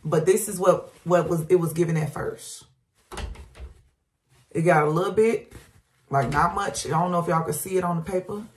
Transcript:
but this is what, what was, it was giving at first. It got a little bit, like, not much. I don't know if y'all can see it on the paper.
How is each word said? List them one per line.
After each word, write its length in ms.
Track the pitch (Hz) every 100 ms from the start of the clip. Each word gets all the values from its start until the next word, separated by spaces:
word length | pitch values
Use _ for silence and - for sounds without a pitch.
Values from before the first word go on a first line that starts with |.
but 220 | 156 165 160
this 240 | 214 208
is 100 | 175
what, 320 | 185 160 - -
what 260 | 165 175 160
was, 160 | 165 156
it 100 | 185
was 140 | 165
giving 240 | 160 170 160
at 160 | 147
first. 540 | - - - - - - _ _ _ _ - - - - - - - _ _ _ _ _ _ _
It 140 | -
got 200 | 170 156
a 60 | 151
little 240 | 156 196
bit, 400 | 202 220 233 - - - _ _ _ _
like, 220 | 139 120
not 240 | 143 165 196
much. 320 | 202 - -
I 20 |
don't 220 | 160 180
know 80 | 175
if 80 | 165
y'all 160 | 170
can 100 | 156
see 240 | 151 190 185
it 60 |
on 140 | 180 170
the 40 |
paper. 400 | 165 185 185 208 226